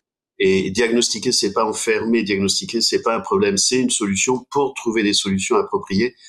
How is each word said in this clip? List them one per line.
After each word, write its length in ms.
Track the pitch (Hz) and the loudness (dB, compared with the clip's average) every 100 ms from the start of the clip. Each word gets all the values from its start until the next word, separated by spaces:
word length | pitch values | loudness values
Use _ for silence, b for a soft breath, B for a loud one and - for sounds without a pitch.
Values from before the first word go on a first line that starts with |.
| _ _ _ - | _ _ _ 0
et 320 | 98 95 95 | 2 2 0
diagnostiquer, 640 | 95 117 120 117 107 123 | 0 2 2 0 -2 -2
c'est 220 | - 104 | 0 0
pas 100 | 110 | 0
enfermer, 580 | 110 101 - 107 113 113 | -2 -2 -2 0 2 0
diagnostiquer, 600 | 101 98 98 - 95 113 | 2 0 0 -2 -2 -2
c'est 180 | - - | 0 0
pas 160 | 117 113 | 0 -2
un 40 | |
problème, 360 | - 98 101 98 | 0 2 2 2
c'est 240 | - 127 | 0 2
une 80 | 123 | 0
solution 560 | - 101 98 127 127 123 | 0 -2 0 0 -2 -2
pour 240 | 143 139 | -2 -2
trouver 280 | - 117 110 | -2 -2 0
des 120 | 104 | 2
solutions 420 | 101 101 98 - 107 | 0 0 -2 2 0
appropriées, 580 | 95 98 - 98 120 B | 0 -4 -2 0 -2 B